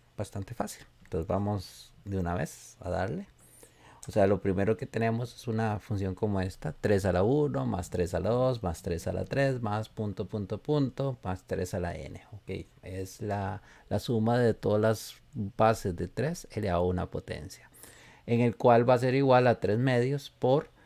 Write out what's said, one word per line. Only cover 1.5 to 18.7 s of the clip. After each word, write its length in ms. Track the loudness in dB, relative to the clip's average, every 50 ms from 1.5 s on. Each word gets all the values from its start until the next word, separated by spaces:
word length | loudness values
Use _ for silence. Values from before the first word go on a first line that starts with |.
| -2 -2 -4 -8 -14 -20 -20 -20 -20 -16 -10
de 120 | -6 -4
una 160 | -2 -2 -2 -2
vez 420 | -2 -4 -4 -8 -12 -20 -20 -20 -12
a 100 | -8 -4
darle. 380 | -2 -2 -2 -2 -4 -6 -8 -12 -16 _ -20 -20 -20 -20 -20 -20 _ _ -20 -20 -20 -18 -16
O 40 | -2
sea, 140 | 2 4 4
lo 160 | 6 4 2
primero 360 | 2 0 0 2 2 2 0
que 100 | 0 -4
tenemos 480 | -6 -4 -2 0 0 0 -2 -4 -8 -10
es 120 | -10 -6
una 320 | -4 -2 -2 0 -2 -2 -4
función 360 | -4 -4 -4 -2 -2 -2 -2
como 260 | -2 -2 0 0 0
esta, 320 | 0 -2 -4 -6 -8 -8 -6
tres 320 | -2 2 2 2 4 4
a 60 | 2
la 100 | 2 4
uno, 460 | 4 4 2 2 2 0 -2 -2 -2
más 240 | -2 -2 -4 -4 -4
tres 240 | -2 -2 -2 0 0
a 40 | -2
la 100 | 0 0
dos, 340 | 2 2 2 2 0 -2 -4
más 180 | -4 -6 -4
tres 240 | -4 -4 -4 -4 -4
a 60 | -4 -4
la 120 | -4 -4
tres, 360 | -2 -2 0 0 0 0 -2
más 280 | -2 -2 -2 -4 -4 -6
punto, 380 | -6 -6 -4 -4 -4 -6 -6
punto, 320 | -6 -4 -6 -4 -4 -6 -6
punto, 600 | -2 0 0 0 0 0 -2 -4 -4 -4 -4 -6 -6
más 200 | -6 -6 -6 -6
tres 320 | -4 -4 -4 -2 -4 -4
a 40 | -4
la 160 | -4 -4 -6
n. 240 | -8 -10 -12 -14 -16 -16 -18
Ok, 340 | -18 -16 -12 -10 -10 -10 -10 -14 _ -18
es 400 | -14 -12 -10 -8 -8 -10 -10 -8
la, 400 | -6 -4 -4 -4 -4 -4 -6 -8 -12 -18 -20 -20 -8 -4
la 100 | -4 -2
suma 400 | -2 0 0 2 2 4 4 4
de 160 | 4 4 2
todas 260 | 2 2 2 2 4
las 340 | 4 2 2 0 -4 -12 -16 -20 -20 _ -8 -8 -8 -6 0
bases 380 | 4 4 4 4 2 -2 -4 -4
de 120 | -4 -6
tres 400 | -6 -4 -4 -4 -4 -4 -8 -12 -10
elevado 320 | -8 -4 -2 0 0 2 2
a 40 |
una 220 | 2 0 0 -4 -4
potencia, 600 | -6 -10 -8 -8 -10 -10 -12 -14 -16 -18 -20 -20 -20 -20 -20 -20 -20 -20 -20 -20 -20 -14 -4
en 160 | 0 2 2
el 140 | 2 2 2
cual 340 | 4 6 6